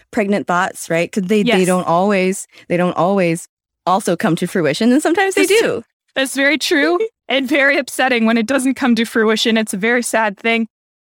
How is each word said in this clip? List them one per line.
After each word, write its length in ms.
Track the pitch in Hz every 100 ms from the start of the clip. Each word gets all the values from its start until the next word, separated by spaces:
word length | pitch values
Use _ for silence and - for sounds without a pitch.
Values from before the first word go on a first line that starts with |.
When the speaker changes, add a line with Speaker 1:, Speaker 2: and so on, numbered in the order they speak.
| _
Speaker 1:
pregnant 360 | - 202 202 135
thoughts, 440 | 180 190 - -
right? 200 | 165 175
'Cause 120 | 220
they, 200 | 180 214
they 140 | 208 202
Speaker 2:
Yes. 80 | 180
Speaker 1:
don't 200 | 185 -
always, 600 | 170 196 196 185 196 - - -
they 80 | 170
don't 200 | 180 -
always 520 | 175 202 170 170 - _ _ _ -
also 300 | 190 - 170
come 180 | 208 160
to 100 | 180
fruition. 420 | 196 151 147 226
And 80 | 262
sometimes 320 | 311 349 392 403
they 100 | 370
Speaker 2:
That's 140 | 427
Speaker 1:
do. 240 | 427 113 - _ _ -
Speaker 2:
That's 180 | 269
very 240 | 262 277 294
true 400 | - 302 302 349 440
Speaker 1:
<laughs> 140 | _ -
Speaker 2:
and 180 | 269 254
very 300 | 294 277 285
upsetting 480 | 262 - 262 240 220
when 100 | 233
it 80 | 220
doesn't 280 | 269 254
come 220 | 254 269 226
to 80 |
fruition. 520 | 233 240 214 220 226 220
It's 160 | 214
a 20 | 196
very 240 | 220 240
sad 340 | 233 220 220 196
thing. 300 | 226 226 226 _ _ _